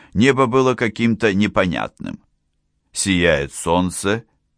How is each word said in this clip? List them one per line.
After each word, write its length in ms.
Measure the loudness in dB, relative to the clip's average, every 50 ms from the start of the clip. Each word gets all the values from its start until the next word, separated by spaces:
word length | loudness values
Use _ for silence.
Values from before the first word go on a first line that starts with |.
| -18 -6 0
Небо 320 | 2 2 4 4 2 2
было 300 | 2 2 2 2 2 0
каким-то 580 | 0 -2 -4 -2 -2 0 0 0 2 0 0 2
непонятным. 840 | 2 0 0 2 0 0 0 -2 -4 -6 -8 _ -12 -14 -14 -14 -14 _ _ _ _ _ _ _ _ _ _ _ _ _ _
Сияет 600 | -10 -6 -2 0 2 2 4 2 2 2 -2 -6
солнце 720 | -10 -8 -4 -2 0 0 0 -2 -4 -4 -4 -4 -4 -4 -6 _ _ _ _ _ _